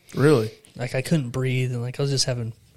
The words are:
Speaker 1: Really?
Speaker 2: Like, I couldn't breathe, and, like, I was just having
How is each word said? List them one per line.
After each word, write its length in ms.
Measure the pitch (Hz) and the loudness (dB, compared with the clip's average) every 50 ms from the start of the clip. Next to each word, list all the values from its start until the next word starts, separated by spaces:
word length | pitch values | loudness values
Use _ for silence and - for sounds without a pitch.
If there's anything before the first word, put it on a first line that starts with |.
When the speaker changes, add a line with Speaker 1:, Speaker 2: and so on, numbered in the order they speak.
| _ - - | _ -10 0
Speaker 1:
Really? 360 | - 127 156 151 120 110 110 - - _ - _ | 4 6 6 6 6 2 -2 -6 -14 _ -20 _
Speaker 2:
Like, 180 | - 123 120 - | -8 -8 -4 -4
I 80 | 131 127 | -4 0
couldn't 280 | - 175 156 131 120 | 0 0 0 0 -2
breathe, 420 | 127 131 127 127 127 127 127 123 127 | -4 -2 -2 0 0 0 0 -2 -2
and, 100 | 120 120 | -4 -4
like, 160 | 123 123 - | -6 -4 -2
I 20 | 143 | -2
was 80 | 139 | 0
just 140 | 139 131 - | 0 0 0
having 260 | - 123 123 117 113 - - _ _ _ | 0 -2 -4 -4 -6 -8 -12 _ _ _